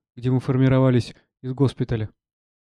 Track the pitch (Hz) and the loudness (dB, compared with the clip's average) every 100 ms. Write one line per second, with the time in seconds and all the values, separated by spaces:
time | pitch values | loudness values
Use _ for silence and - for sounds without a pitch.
0 | _ - 123 127 131 127 131 131 131 123 | _ -8 -2 -2 0 2 2 4 4 2
1 | - - _ _ 127 127 135 - 151 117 | 0 -8 _ _ -10 -2 -2 -2 -6 -6
2 | 107 _ _ _ _ _ | -8 _ _ _ _ _